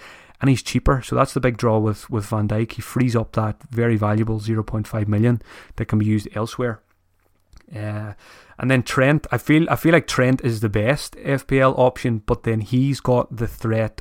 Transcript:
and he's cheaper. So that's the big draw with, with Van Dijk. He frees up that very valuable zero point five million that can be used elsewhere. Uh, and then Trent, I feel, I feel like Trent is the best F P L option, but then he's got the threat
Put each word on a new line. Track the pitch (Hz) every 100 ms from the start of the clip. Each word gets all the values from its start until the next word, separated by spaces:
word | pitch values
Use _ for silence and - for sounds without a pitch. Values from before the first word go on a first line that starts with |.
| - - - -
and | 139
he's | 123
cheaper. | - 127 - 131
So | - 123
that's | 135
the | 139
big | 127 117
draw | 117 110
with, | 107 98 -
with | 113 101
Van | 110 104
Dijk. | 107 117
He | -
frees | - 131 127 113
up | 110
that | 113 110 - -
very | 117 117 110
valuable | 107 107 113 110
zero | 110 110
point | 107 110 -
five | 110 104
million | 104 120 120 - - - -
that | 123
can | 110
be | 107
used | 107 -
elsewhere. | 107 113 - 123 107 _ _ _ _ _ _ _ - - 110
Uh, | 107 104 107 - - - - -
and | 127
then | 127
Trent, | - - 131 151 -
I | 123
feel, | - 156 165
I | 123
feel | 160
like | 165 -
Trent | - 127 131
is | 123 110
the | 110
best | 107 110 147 - -
F | 143 135 -
P | 135
L | 131 131
option, | 127 - 123 110
but | - 120
then | 117 110
he's | 104 127 139 131
got | - 123 - 120
the | 110
threat | - 113 110 110 -